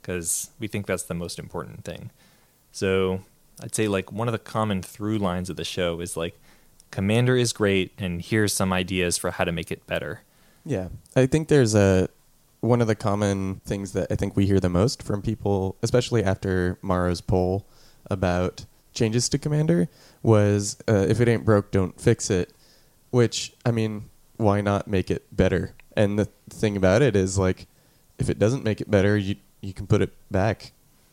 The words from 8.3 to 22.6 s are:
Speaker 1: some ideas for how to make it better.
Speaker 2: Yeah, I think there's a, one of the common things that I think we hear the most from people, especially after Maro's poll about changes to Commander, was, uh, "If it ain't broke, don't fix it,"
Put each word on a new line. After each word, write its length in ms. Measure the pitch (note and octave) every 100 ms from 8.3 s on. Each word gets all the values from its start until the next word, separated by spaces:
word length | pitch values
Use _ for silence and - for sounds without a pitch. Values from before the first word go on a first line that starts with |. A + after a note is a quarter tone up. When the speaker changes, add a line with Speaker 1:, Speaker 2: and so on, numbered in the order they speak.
| A2 G#2
Speaker 1:
some 220 | - F#2+
ideas 420 | F#2 F2+ F#2 F2 E2
for 140 | F2+
how 140 | -
to 80 | F2+
make 200 | E2+ E2+
it 140 | D#2+ -
better. 340 | F2 D2 - _ _ _ _ D#3+
Speaker 2:
Yeah, 220 | A2 F#2 - -
I 120 | - C3
think 220 | D#3 D#3+
there's 260 | D3+ A#2
a, 340 | G#2+ G2 F#2 F2+ - _ _ _ _
one 200 | A2+ A#2+
of 60 | A2+
the 80 |
common 640 | G#2+ G#2+ G2+ G2+ G2 F#2+ F#2+ -
things 260 | G2+ G2
that 180 | G2 -
I 60 | G#2
think 180 | G2+
we 120 | F#2+ G2
hear 140 | F#2+
the 100 | F2+
most 320 | F2 A#2 -
from 180 | - G#2
people, 560 | F#2+ G#2+ G#2 G2 F#2+ -
especially 420 | A2+ B2 - A#2
after 540 | F#2+ F#2+ G2 F#2 F2+ F2+
Maro's 400 | F#2+ F2+ F2+ F2
poll 460 | - F#2 F2+ G2 - - - _ -
about 540 | G2 F#2 F2+ F2+ - - _ _
changes 340 | - A2+ A#2 A#2+
to 100 | D3
Commander, 520 | D3+ D3+ D#3 F3 E3+ - - _
was, 560 | - G#2+ G#2 G#2 G2+ - -
uh, 160 | G#2+ F#2
"If 140 | G#2
it 80 | A#2+
ain't 160 | A2+
broke, 260 | - G#2 -
don't 300 | G2 F#2 -
fix 300 | B2 A#2 -
it," 200 | F#2+ - _